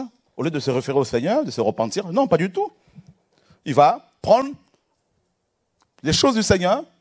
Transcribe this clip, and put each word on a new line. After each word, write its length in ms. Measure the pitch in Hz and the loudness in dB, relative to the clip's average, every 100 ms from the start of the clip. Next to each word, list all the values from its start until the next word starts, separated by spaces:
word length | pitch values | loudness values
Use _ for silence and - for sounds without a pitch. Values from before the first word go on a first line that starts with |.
| 247 _ _ - | -8 _ _ -8
au 60 | |
lieu 80 | 147 | -6
de 100 | 151 | -4
se 100 | 135 | -2
référer 280 | 127 127 139 | -2 -2 -2
au 60 | |
Seigneur, 400 | 131 120 151 254 | 0 -2 -2 -2
de 60 | 240 | -2
se 100 | 120 | -2
repentir, 500 | 107 - 113 185 190 | -2 -2 -4 -4 -4
non, 160 | 196 269 | -2 0
pas 100 | 165 | 0
du 120 | 190 | 0
tout. 220 | 262 403 - _ - - _ _ _ _ _ | -4 -8 -10 _ -20 -20 _ _ _ _ _
Il 100 | - | 0
va 360 | 131 147 - - _ | 4 4 4 -6 _
prendre 280 | - 226 277 285 _ _ _ _ _ _ _ _ _ _ _ _ _ _ | 2 2 2 -10 _ _ _ _ _ _ _ _ _ _ _ _ _ _
les 120 | 143 | -4
choses 200 | - 277 | 0 2
du 80 | 226 | 2
Seigneur, 420 | 208 196 180 240 330 _ | 2 2 2 -2 -4 _